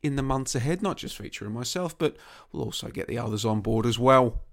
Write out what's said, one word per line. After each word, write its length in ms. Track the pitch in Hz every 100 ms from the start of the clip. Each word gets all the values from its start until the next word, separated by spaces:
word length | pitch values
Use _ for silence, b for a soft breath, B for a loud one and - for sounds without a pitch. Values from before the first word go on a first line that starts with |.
in 120 | 151 139
the 60 |
months 320 | 135 135 135
ahead, 300 | 131 123 180
not 140 | 202 156
just 200 | - -
featuring 360 | 101 - 104
myself, 440 | 110 123 185 175 -
but 200 | 156 - B B B
we'll 100 | 156
also 280 | 120 - -
get 180 | 117 -
the 100 | 117
others 280 | 113 107 113
on 160 | 110
board 260 | 104 113 113
as 100 | 117
well. 460 | 127 131 123 - -